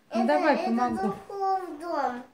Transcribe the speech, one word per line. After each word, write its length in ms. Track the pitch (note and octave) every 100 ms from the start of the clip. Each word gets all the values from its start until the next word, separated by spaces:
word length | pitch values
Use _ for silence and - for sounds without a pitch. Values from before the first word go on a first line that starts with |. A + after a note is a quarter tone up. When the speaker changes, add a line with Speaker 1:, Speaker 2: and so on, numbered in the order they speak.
| -
Speaker 1:
Ну, 60 | A3+
Speaker 2:
Это, 20 | A#3
Speaker 1:
давай, 260 | D4 D#4 C4
Speaker 2:
это 80 | A#3+
Speaker 1:
помогу. 300 | A#3 B3 A3+
Speaker 2:
духов 640 | G#3+ G3 - G4 G4 F#4+ F4 D4
дом. 420 | E4+ D#4 C4 B3 -